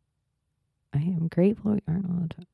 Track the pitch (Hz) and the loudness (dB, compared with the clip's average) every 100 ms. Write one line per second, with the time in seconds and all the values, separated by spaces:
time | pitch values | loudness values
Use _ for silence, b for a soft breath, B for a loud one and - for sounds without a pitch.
0 | _ _ _ _ _ _ _ _ _ 143 | _ _ _ _ _ _ _ _ _ -2
1 | 160 180 165 - 190 220 208 208 - 170 | -2 0 0 4 4 2 0 -2 0 -2
2 | 185 175 165 - 175 | -2 -2 -4 -6 -18